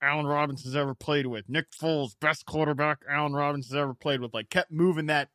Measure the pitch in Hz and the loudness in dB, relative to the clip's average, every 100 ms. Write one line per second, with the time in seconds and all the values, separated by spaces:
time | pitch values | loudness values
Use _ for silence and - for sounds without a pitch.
0 | 139 151 147 147 147 135 123 143 139 131 | -2 0 0 0 0 -2 -4 -2 -2 -2
1 | - 147 131 113 104 147 156 - 165 151 | 0 0 0 -4 -4 -4 -4 -4 0 0
2 | 131 - 151 156 - 156 151 143 151 147 | 0 -2 0 0 -2 0 2 2 0 -2
3 | - 143 147 143 143 143 123 139 139 123 | -2 0 0 0 0 -2 -4 -2 -2 -2
4 | 151 135 120 113 110 180 170 156 180 160 | -2 -2 -2 -6 -4 -2 0 4 4 4
5 | 151 147 139 | 2 2 0